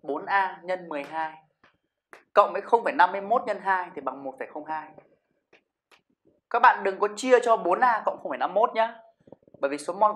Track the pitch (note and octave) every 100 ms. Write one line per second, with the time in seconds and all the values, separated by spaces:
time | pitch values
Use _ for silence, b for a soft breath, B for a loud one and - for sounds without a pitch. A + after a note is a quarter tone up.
0 | D3+ D3 G3 G3 F#3+ F3+ F3 F3+ E3+ D3+
1 | C#3 D#3+ D#3 D#3 _ _ _ _ _ _
2 | _ - _ - G3+ F#3 G3 A#3 F#3+ C#3
3 | F3+ G3 G3 B3 B3+ G3 F#3+ F#3 F3+ D3+
4 | C3 C3 C3+ - A#2+ D3+ D3+ D#3 D#3+ -
5 | _ _ _ _ _ _ _ _ _ _
6 | _ _ _ _ _ A#3 A#3 G#3 G3 F#3+
7 | G#3 G#3 B3+ B3 A#3 A3+ F3+ G#3+ B3 A3
8 | F#3+ - F3 B2+ D3 F#3 A#3+ A3+ A3+ -
9 | - _ _ - _ - C#3 C#3+ D3 F3+
10 | G#3+